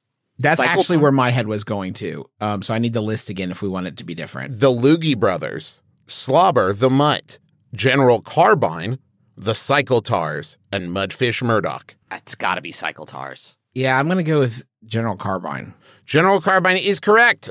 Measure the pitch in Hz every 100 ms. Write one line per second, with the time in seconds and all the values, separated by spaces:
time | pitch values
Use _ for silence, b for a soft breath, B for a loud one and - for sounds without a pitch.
0 | _ _ _ - 143 156 131 180 180 170
1 | 143 135 123 120 107 107 104 104 92 -
2 | 98 73 65 _ 104 104 92 113 117 117
3 | 107 107 - 95 92 90 101 92 90 -
4 | 87 85 78 - 143 120 135 123 127 165
5 | 160 123 104 87 76 64 - - _ _
6 | - - - 139 185 131 95 101 127 135
7 | 147 127 - - _ _ _ 113 135 135
8 | 127 117 - - 190 196 110 82 87 131
9 | _ _ _ - 98 110 - 139 139 123
10 | - 107 80 73 76 - _ 98 90 92
11 | 95 - 123 110 123 113 87 65 - -
12 | _ 90 - - 101 90 82 82 78 76
13 | 78 69 67 65 - - _ - 131 131
14 | 147 185 160 151 131 117 - _ 107 113
15 | 113 98 98 95 87 69 - - b b
16 | - 147 180 196 170 190 180 185 170 196
17 | - 214 240 - -